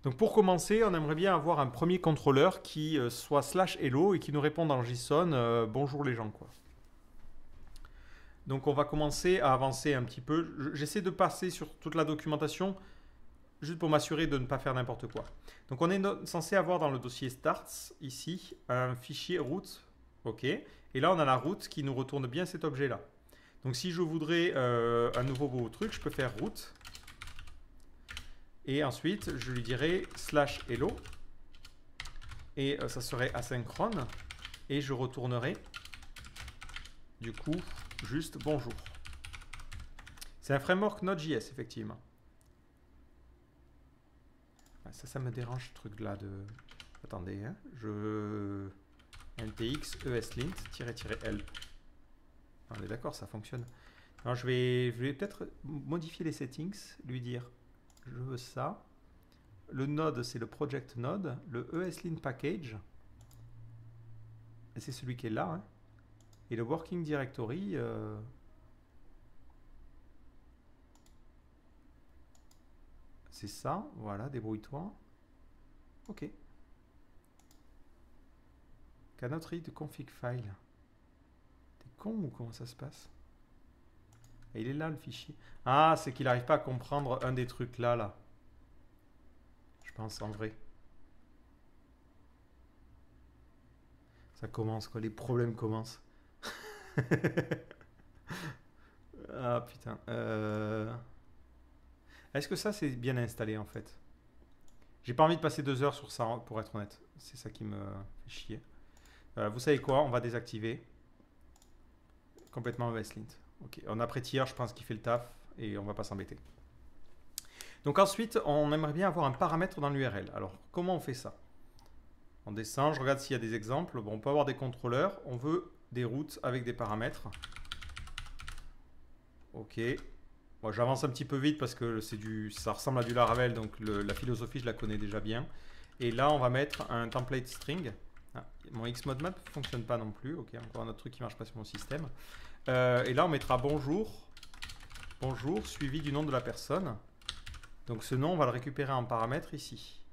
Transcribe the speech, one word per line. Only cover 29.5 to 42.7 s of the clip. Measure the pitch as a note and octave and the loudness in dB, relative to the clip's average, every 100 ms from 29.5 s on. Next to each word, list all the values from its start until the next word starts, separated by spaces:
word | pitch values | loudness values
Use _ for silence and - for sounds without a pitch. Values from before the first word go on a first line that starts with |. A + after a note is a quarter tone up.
lui | B2 | -2
dirai | A#2+ B2+ D#3 F#3 - - | 0 2 4 2 0 -6
slash | - D3+ C#3+ - - | 2 4 4 2 -2
hello. | A#2+ C#3 - - - - - - - - - - - - - - - - - | 2 2 0 -8 -10 -10 -12 -14 -14 -16 -18 -20 -8 -8 -6 -8 -10 -8 0
Et, | C#3 - | 0 2
euh, | B2 | -2
ça | B2+ | -2
serait | A#2+ B2 B2+ B2 | -2 0 0 0
asynchrone. | B2 B2+ A#2 - G3+ G3+ B2 - - - - - - | -2 -2 -2 0 0 2 -2 -6 -10 -12 -12 -12 -2
Et | C#3 | 0
je | C#3 | 0
retournerai, | B2+ B2+ C3 B2 B2 C3 G#3 - - - - - - - - - - - - - - - - | 0 0 0 0 2 0 -4 -8 -12 -12 -12 -12 -12 -14 -12 -12 -10 -10 -10 -12 -14 -18 -10
du | A2+ | -8
coup, | A2+ - E3+ - - - - - | -4 -2 -2 -2 -8 -8 -8 -2
juste | C#3+ D#3+ C#3+ | -2 -2 -4
bonjour. | A#2+ D3+ B2 - - - - - - - - - - - - - - - - - | 0 0 0 -8 -10 -12 -10 -10 -10 -12 -12 -12 -10 -10 -12 -14 -16 -14 -14 -14
C'est | - C#3 | 0 0
un | |
framework | C3+ F#3 G#3 - | 4 4 4 2
Node.js, | F#3 F#3+ D#3 B2+ - | 0 0 2 0 -2
effectivement. | - - A#2 G#2+ - - - - - - - - | -10 -8 -6 -8 -10 -16 -20 -20 -20 -20 -20 -20